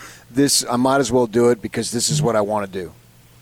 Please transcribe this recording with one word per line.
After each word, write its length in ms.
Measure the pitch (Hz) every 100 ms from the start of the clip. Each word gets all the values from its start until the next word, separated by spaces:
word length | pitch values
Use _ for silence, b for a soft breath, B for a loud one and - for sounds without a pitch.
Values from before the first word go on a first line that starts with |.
| B B B
This, 340 | 120 139 - -
I 60 | 120
might 240 | 131 139
as 120 | 123
well 140 | 127 120
do 240 | 107 120
it 140 | 120
because 260 | 107 - 107
this 200 | 117 113
is 100 | 151
what 140 | 117 110
I 60 |
wanna 260 | 104 107 101
do." 240 | 95 85 - _ _ _ -